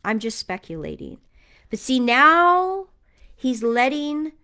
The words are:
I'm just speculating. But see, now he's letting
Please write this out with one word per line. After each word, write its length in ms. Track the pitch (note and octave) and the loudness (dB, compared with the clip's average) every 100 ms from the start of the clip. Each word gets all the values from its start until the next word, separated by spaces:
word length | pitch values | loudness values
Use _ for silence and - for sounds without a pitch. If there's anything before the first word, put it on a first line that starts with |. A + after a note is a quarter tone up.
I'm 160 | F#3+ A3 | -4 -4
just 180 | A3 - | -4 -8
speculating. 800 | - G3 - E3 D3+ D3+ C#3 - _ _ _ _ _ | -10 -10 -10 -12 -10 -12 -14 -18 _ _ _ _ _
But 100 | G#3+ | -8
see, 200 | - C4 | -2 0
now 880 | A#3+ A#3+ D4+ E4+ F4 F4+ F#4 F#4+ F#4+ _ _ _ - - | 2 6 6 6 6 4 0 -6 -10 _ _ _ -20 -6
he's 280 | C4 A#3 | -4 -2
letting 680 | A#3 A#3 B3+ D4 D4 D4 D#4 _ | -2 0 0 -2 -4 -6 -8 _